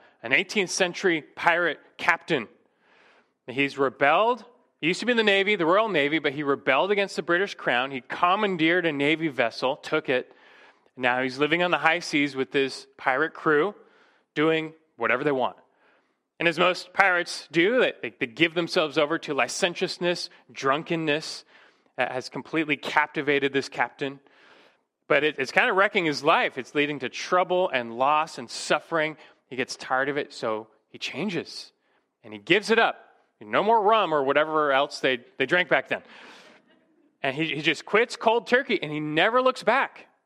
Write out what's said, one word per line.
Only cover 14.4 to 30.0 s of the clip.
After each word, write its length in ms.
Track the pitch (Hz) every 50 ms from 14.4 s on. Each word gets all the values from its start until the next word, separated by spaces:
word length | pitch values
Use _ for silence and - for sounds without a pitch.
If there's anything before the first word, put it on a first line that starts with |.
| 147 160 160 160 156 156 156 - _ _ _ -
whatever 260 | 117 110 113 127 147
they 80 | 147
want. 240 | 143 131 123 104 90 - _ _ _ _ _ _ _ _ _ _ _ _ _ _ _ -
And 80 | - 170
as 120 | 165 151
most 340 | 180 180 180 - - - -
pirates 540 | - 196 196 180 175 175 - - - - -
do, 280 | 143 165 165 196 240 254
they, 140 | 208 147 - - -
they, 120 | 123 104 _
they 80 | 139 123
give 260 | 113 117 160 170 160
themselves 460 | 175 170 165 - 185 165 151 135 156
over 180 | 147 147 160 160
to 160 | - - 151
licentiousness, 960 | 135 175 170 - - - 180 175 - 190 170 - - 185 175 175 170 - - - - _ _
drunkenness, 920 | 123 113 135 135 135 147 - - 170 165 160 156 147 156 160 - - - - _ _ - - _ _ _ _ _ _
that 160 | - 127 -
has 180 | 127 127 123 -
completely 480 | - 143 123 - - 160 160 147 147 135
captivated 760 | - - - 156 147 147 - 165 143 139 147 139 135 139 127
this 160 | 139 123 -
captain. 500 | - 151 127 120 - - 147 139 139 139 - _ _ _ _ - - - - _ _ _ _ _ _ _ _ -
But 160 | 151 143 143
it, 140 | 151 147 -
it's 120 | 139 127
kind 200 | - 185 208 254
of 40 | 214
wrecking 300 | 185 196 208 - 208 175
his 180 | 160 147 127 135
life. 360 | 151 175 233 247 170 - -
It's 160 | 120 - -
leading 240 | 147 147 147 147 139
to 100 | 131 117
trouble 600 | - - - - - 180 185 170 180 180 185 180 143
and 240 | 131 120 117 117 117
loss 400 | 131 139 151 151 156 160 - -
and 100 | 123 110
suffering. 720 | - - - - 175 151 - - 165 165 151 156 156 - - - _ _ _ _
He 60 | 131
gets 200 | 123 123 - -
tired 320 | - - - 131 131